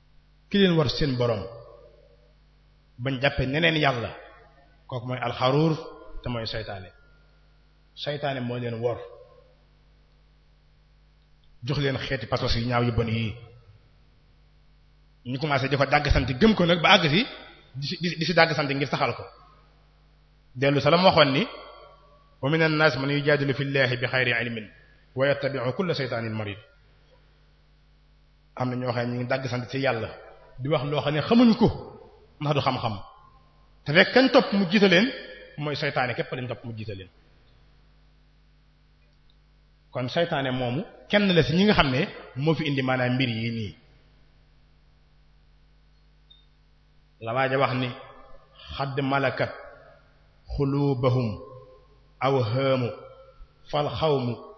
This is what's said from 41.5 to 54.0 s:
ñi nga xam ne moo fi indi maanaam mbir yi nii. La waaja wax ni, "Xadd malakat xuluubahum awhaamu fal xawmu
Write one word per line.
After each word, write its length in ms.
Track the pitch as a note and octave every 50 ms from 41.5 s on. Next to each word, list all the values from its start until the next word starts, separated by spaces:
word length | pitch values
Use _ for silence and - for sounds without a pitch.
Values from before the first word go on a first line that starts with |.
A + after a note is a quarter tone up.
| D#3
ñi 80 | F3+ G3+
nga 100 | G#3+ F#3+
xam 160 | F#3 D#3+ C3+
ne 100 | B2 - G3 - - - - - -
moo 180 | A#2+ C#3+ D#3+ D#3
fi 80 | - D3+
indi 160 | C#3+ C#3 C3+
maanaam 320 | B2+ C3 C3 B2+ B2 B2 B2+
mbir 140 | C3 C3 A#2+
yi 220 | A2+ A2 A2+ A#2
nii. 240 | A#2 A2+ G#2+ F2+ - - _ _ - - _ _ _ _ - _ _ _ _ _ _ _ _ _ _ _ _ _ _ _ _ _ _ _ _ _ _ _ _ _ _ - - _ _ _ _ _ _ _ _ _ _ _ _ - - _ _ _ _ _ _ _ _ _ _ _ _ _ _ _ _ -
La 100 | A2 A2+ A#2+
waaja 240 | C3 C3+ C3 B2+
wax 160 | C#3 C3 A#2+ B2
ni, 140 | B2+ B2+ A#2+ - - - - - - - - - - - _ - - - - -
"Xadd 220 | - C#3 C#3 C3 C#3+
malakat 500 | C#3 C3 C#3 C#3 C3+ B2+ B2 - B2+ - - - - - - - - - - - _ _ _ _ _ _ _ _ _
xuluubahum 800 | - - C#3 C#3 C#3 C#3 C#3+ C#3+ C#3+ C3+ B2 C3 B2+ B2 B2+ A#2+ A2 F2+ - - - - - - - - - - _ _ _ _ _ _ -
awhaamu 680 | B2+ C3+ C#3 C3 A#2 G#2 A#2 C3+ C3+ C3+ C3 B2+ A#2+ G#2+ - - - - - - - - - - - - _ _ _ -
fal 180 | D3+ D3 D3 C#3+
xawmu 440 | C3+ -